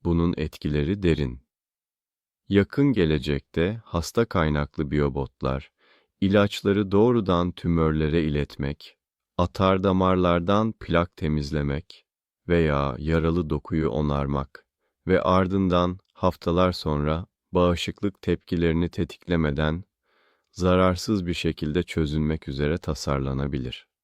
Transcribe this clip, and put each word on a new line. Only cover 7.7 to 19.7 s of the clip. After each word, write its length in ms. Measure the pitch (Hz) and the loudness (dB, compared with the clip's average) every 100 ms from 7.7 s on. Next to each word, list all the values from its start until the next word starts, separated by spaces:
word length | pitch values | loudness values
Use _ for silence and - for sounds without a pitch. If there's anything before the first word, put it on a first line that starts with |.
| 85 80 78 78 82 | 2 2 2 0 0
iletmek, 760 | 78 73 71 - 69 73 - _ _ _ _ - | 0 -2 -4 -6 -6 -8 -14 _ _ _ _ -2
atar 440 | 90 - 95 95 | -2 2 2 2
damarlardan 920 | 95 92 92 92 90 87 85 101 113 | 2 2 2 4 4 2 2 0 0
plak 440 | - - 85 87 - | -4 -2 0 0 -4
temizlemek 920 | 78 76 71 73 71 71 - - _ _ _ _ - | -2 -2 -2 -4 -2 -4 -8 -20 _ _ _ _ 0
veya 480 | 85 80 71 69 62 | 2 4 2 -2 -4
yaralı 520 | 73 82 80 85 78 | 0 0 2 0 -2
dokuyu 380 | 76 - 78 78 | -4 -2 -2 0
onarmak 760 | 78 73 71 69 71 69 - _ _ _ _ - | 0 0 0 -2 -4 -6 -14 _ _ _ _ 0
ve 160 | 92 | 2
ardından 760 | 82 92 92 98 95 87 87 90 _ | 4 2 2 0 0 2 0 -4 _
haftalar 600 | _ 92 - - 85 92 | _ -2 -2 -2 2 2
sonra 540 | 90 - 73 73 80 98 _ _ | 0 -4 -2 -2 -4 -6 _ _
bağışıklık 680 | 90 87 87 - - 101 - | 2 2 2 -4 -6 -6 -6
tepkilerini 680 | - 85 - 87 85 80 85 | -4 -4 -2 -2 0 0 -2
tetiklemeden 960 | - 85 - - 85 78 71 78 | -4 -6 -6 -4 0 0 0 -2